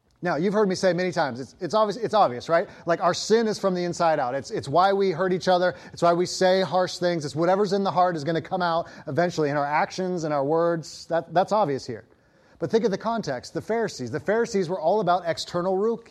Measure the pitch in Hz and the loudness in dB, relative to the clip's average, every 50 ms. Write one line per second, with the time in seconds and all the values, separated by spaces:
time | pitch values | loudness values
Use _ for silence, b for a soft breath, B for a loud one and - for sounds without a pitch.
0 | _ _ _ _ - 180 160 143 170 214 190 214 214 196 185 - - 190 170 170 | _ _ _ _ -4 -2 -2 0 0 0 2 2 2 2 2 2 2 2 2 2
1 | 185 185 170 175 156 135 120 123 135 - - - 190 160 190 214 220 208 190 247 | 0 -2 0 0 -2 -2 -2 -6 -10 -12 -12 -10 -6 -2 0 2 2 2 0 -4
2 | 226 165 - 214 185 143 123 120 107 - 165 170 202 - B B B 170 170 165 | -4 0 2 4 4 4 2 -2 -2 0 0 0 0 0 B B B -2 -2 0
3 | 196 170 180 - - - 208 233 233 214 208 - - 196 185 180 175 175 165 - | 2 0 0 0 0 2 2 2 2 2 -2 -2 -2 -2 0 0 -2 -4 -2 0
4 | 175 165 160 147 139 123 127 139 127 - 220 175 - 139 135 165 185 196 196 196 | 2 2 2 2 0 -2 -2 -4 -6 -6 -6 -8 -4 0 2 4 4 4 4 4
5 | 196 190 170 147 190 185 185 180 - 185 185 180 180 180 175 B B B B - | 2 2 0 0 0 0 0 0 2 4 4 4 4 2 0 B B B B 0
6 | 170 170 175 170 180 175 - - 190 185 185 190 185 151 156 185 185 170 - - | 2 4 4 4 2 -2 0 2 4 4 4 4 2 2 2 0 0 0 -2 -2
7 | 180 175 175 165 139 143 - 147 170 175 190 190 214 185 190 202 196 190 147 180 | 0 0 0 0 -4 -4 -2 0 2 2 2 2 2 0 0 0 0 0 2 2
8 | 180 180 175 160 139 156 165 160 - - 185 185 180 170 165 170 170 B B B | 2 2 2 0 -2 -2 -2 -2 -2 -4 -2 -2 0 0 0 0 -2 B B B
9 | B B 139 139 175 180 170 - 156 143 143 147 143 143 151 160 196 196 - - | B B -2 0 0 0 0 0 -2 0 0 0 0 0 0 0 0 0 -2 -4
10 | 190 185 180 175 156 156 151 143 135 139 160 165 170 170 170 165 151 - - - | -4 -4 -4 -4 -2 -2 -2 0 0 0 2 2 2 2 0 -2 -4 -8 -14 -18
11 | - - 165 165 - - 165 170 190 185 196 220 208 151 139 127 - - 117 101 | -8 -4 -2 -2 -2 0 0 0 2 2 2 2 2 0 -2 -4 -6 -8 -10 -12
12 | - _ _ b b b b b b b b b 165 151 - 226 202 220 180 190 | -14 _ _ b b b b b b b b b -4 0 0 0 2 0 -2 -2
13 | - 220 233 226 185 151 135 123 - - - 165 135 - 214 233 226 185 - - | -4 -4 -4 -4 -4 -6 -6 -8 -8 -10 -8 -8 -6 -4 -2 -2 -2 -2 -4 -6
14 | 127 117 120 151 - - 202 226 233 - - 202 185 151 185 175 151 160 196 214 | -8 -6 -6 -4 -2 0 0 0 0 0 0 -2 -2 -2 -4 -2 0 2 2 2
15 | 208 170 175 180 175 170 156 - - - - 175 175 190 190 185 208 226 233 220 | 2 2 2 2 0 -2 -4 -4 -6 -6 -4 -4 -2 0 0 0 0 0 -2 -4
16 | 226 - | -8 -14